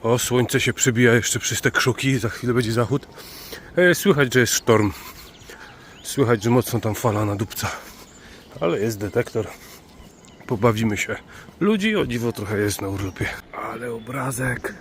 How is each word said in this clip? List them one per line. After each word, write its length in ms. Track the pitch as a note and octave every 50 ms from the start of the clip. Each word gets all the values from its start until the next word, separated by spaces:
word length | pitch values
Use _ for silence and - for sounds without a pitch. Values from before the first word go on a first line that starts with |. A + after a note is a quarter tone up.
O, 160 | - A2+ A#2+ B2
słońce 420 | - - A#2+ B2+ A#2+ - - B2+
się 120 | - B2+
przebija 420 | A#2 - - - A#2 A2+ B2 A#2+ A2+
jeszcze 240 | A#2+ G#2+ - - A#2
przez 220 | - - A#2 -
te 100 | - B2
krzuki. 480 | - - - C3 A#2 - - C3+ C3+ B2+
Za 100 | G2 A2+
chwilę 260 | - - - A#2+ A#2+
będzie 180 | A#2+ A#2+ G#2+
zachód. 360 | A2+ A#2+ A#2+ G#2+ C3 C#3+ - - - - - - - - - - - - - - -
E, 180 | - F3+ F3+ E3+
słychać, 400 | - - G3 E3+ C#3+ C#3+ B2 A2
że 60 | B2+
jest 120 | A#2+ G#2+ -
sztorm. 380 | - - - A2+ G#2+ G#2+ G2+ - - - - - - - - - - - - - - - - - - - - - -
Słychać, 400 | - - - - C#3 A2+ A#2+ G#2+
że 80 | G2 A#2
mocno 300 | A#2+ B2+ A2+ - - A2+
tam 140 | - A2 G#2
fala 300 | - - A#2+ G#2 G#2 G#2+
nadupca. 460 | G#2 G2+ G2 A2 - - - - F#2+ - - - - - - - - - - - - - - - - - -
Ale 200 | - E3+ E3+ A#2
jest 180 | G2+ A#2 A2+ G2
detektor. 480 | G#2 G2+ - A#2 A#2+ - - A2+ G#2 - - - - - - - - - - - - - - - - - - - -
Pobawimy 500 | - B2+ G2+ G#2 A#2+ A2 A2 A2+ A2 G#2
się. 200 | G2 - - A2 - - - - - - - - -
Ludzi, 360 | E3 G3+ A3 G#3 F#3+ A3 G#3+
o 100 | F#3+ -
dziwo, 260 | C3+ A#2+ A#2+ A#2 A#2+
trochę 260 | A2+ - G#2+ F#2+ G#2+ G2+
jest 240 | G#2 G#2 G2 -
na 60 | G#2 F#2+
urlopie. 380 | G2 G2 G2+ G2 - - G#2+ - - - - - - - - A2
Ale 200 | A2 A2+ A#2+ B2
obrazek. 800 | A#2 A2+ A2 A#2 B2+ C3+ C3 C3+ C3 A2+ C3 B2+ B2 - - - G#3 F3+